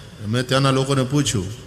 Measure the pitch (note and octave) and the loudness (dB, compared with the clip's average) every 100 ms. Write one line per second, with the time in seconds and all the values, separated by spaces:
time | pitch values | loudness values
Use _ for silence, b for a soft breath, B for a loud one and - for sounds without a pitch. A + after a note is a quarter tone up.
0 | - - G#2 A#2+ B2 C3+ C#3 C3+ C3+ C3+ | -18 -10 -4 -2 2 2 4 2 2 0
1 | B2+ C#3+ C#3+ G#2 F2+ - | 2 0 0 0 -4 -8